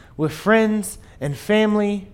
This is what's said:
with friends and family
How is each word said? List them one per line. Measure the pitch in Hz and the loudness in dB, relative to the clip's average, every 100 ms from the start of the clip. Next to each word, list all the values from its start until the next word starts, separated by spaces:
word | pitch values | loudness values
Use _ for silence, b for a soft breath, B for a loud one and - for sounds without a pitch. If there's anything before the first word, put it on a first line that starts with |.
| b b | b b
with | 151 | -4
friends | 156 202 220 220 214 196 - b b | -2 2 4 4 0 -4 -10 b b
and | 143 139 | -8 -6
family | - 214 214 208 208 202 190 | 0 2 2 2 0 -4 -8